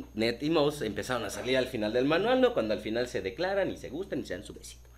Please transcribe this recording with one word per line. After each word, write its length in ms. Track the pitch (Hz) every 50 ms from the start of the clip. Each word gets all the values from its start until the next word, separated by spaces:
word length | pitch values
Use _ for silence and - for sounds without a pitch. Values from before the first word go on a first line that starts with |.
| 92 - -
Ned 260 | 107 113 117 117 117
y 80 | 143 156
Mouse 320 | 170 160 143 151 151 - 110
empezaron 400 | 107 101 104 98 - 127 117 107
a 60 | 98
salir 260 | 98 104 101 123 131
al 100 | 131 123
final 240 | 120 - 110 104 107 117
del 120 | 123 131
manual, 340 | 143 160 175 202 240 262 262
¿no? 120 | 254 233 -
Cuando 220 | 131 110 107 107
al 40 | 104
final 280 | 104 107 107 117 127
se 140 | - - 110
declaran 500 | 92 95 - - 175 190 202 196 185 135
y 60 | 92
se 120 | - - 80
gustan 300 | 120 165 196 - 180 135
y 60 | -
se 100 | - 90
dan 80 | 90 -
su 100 | - -
besito. 340 | - - - - - - - -